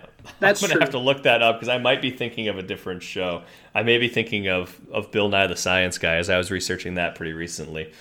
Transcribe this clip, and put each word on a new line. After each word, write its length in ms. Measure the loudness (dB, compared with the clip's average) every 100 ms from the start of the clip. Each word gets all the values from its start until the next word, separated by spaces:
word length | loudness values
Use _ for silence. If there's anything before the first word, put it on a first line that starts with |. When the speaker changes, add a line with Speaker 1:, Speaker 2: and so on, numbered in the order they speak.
| -16 -20
Speaker 1:
<laughs> 220 | -18 0
Speaker 2:
That's 240 | 2 2
Speaker 1:
I'm 40 | 2
gonna 100 | 2
Speaker 2:
true. 60 |
Speaker 1:
have 60 | 2
to 60 | 2
look 260 | 2 2
that 180 | 4 4
up 160 | 4 2
'cause 100 | 0
I 80 | 0
might 240 | 2 2
be 80 | -2
thinking 380 | -4 -8 -4 -4
of 100 | -4
a 60 |
different 400 | -6 -8 -8 -10
show. 400 | -8 -6 -4 -4 -10 -20 -6
I 80 | 0
may 140 | 4 4
be 100 | 4
thinking 400 | -2 -2 -2 0
of, 320 | -2 -4 -12 -8
of 200 | -8 -2
Bill 160 | 0 2
Nye 180 | 2 2
the 80 | 0
Science 400 | 0 2 2 0
Guy, 180 | 0
as 140 | 0 2
I 80 | 2
was 120 | 0
researching 460 | -4 -4 -6 -4
that 200 | -4 -4
pretty 180 | -4 -8
recently. 580 | -8 -8 -10 -10 -10 -10 -14